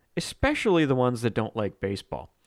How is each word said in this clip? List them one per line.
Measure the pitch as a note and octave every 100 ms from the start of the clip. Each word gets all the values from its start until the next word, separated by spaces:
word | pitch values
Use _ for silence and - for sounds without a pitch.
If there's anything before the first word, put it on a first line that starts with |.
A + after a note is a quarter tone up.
| _ -
Especially | - - C4+ D4 A3 E3+
the | D3 B2+
ones | B2 A#2+
that | A#2
don't | A#2 G#2+ A2
like | G2+ -
baseball. | G2 G2 - - - _